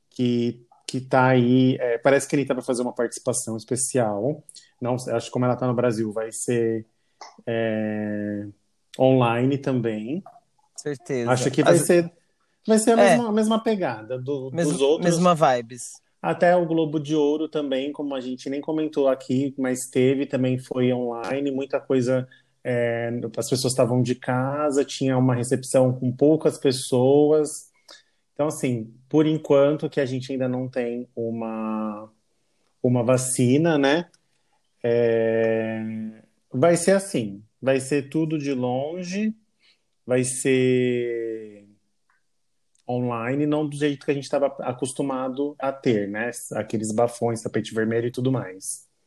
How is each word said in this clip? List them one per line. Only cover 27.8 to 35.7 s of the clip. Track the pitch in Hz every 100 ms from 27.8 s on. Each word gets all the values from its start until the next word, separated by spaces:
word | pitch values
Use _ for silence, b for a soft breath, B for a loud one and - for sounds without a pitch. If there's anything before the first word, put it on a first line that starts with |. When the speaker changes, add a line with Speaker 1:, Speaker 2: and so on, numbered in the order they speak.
| b b b b _
Speaker 1:
Então, | - 151
assim, | 151 127 120 110 - -
por | 151 156
enquanto | 156 156 139 143 151 151
que | 147
a |
gente | 127 131 131
ainda | 135 127
não | 127 131
tem | 131 120 120 123 123
uma, | 117 113 113 110 110 110 107 107 110 _ _ _ _ _ _ _
uma | 127 123
vacina, | 117 127 127 - 123 143 165 147
né? | 139 160 170 _ _ _ _ _ _ _
É, | 120 120 117 113 113 113 113 113 110